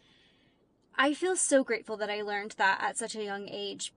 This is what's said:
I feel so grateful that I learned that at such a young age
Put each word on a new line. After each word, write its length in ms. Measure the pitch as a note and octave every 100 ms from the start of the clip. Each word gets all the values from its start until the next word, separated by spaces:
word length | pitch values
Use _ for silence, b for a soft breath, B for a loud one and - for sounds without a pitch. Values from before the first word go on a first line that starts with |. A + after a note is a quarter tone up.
| b b b b b b _ _ _
I 180 | - C#4
feel 220 | C#4+ F4+
so 300 | F4+ - C#4
grateful 320 | C4 A3 - G#3
that 140 | G#3
I 120 | G#3
learned 320 | G#3 G3+ G#3 -
that 200 | G3 -
at 160 | G#3 G3
such 200 | A3+ A3
a 80 |
young 240 | G#3 G3+ G3+
age 440 | G3+ G3+ - -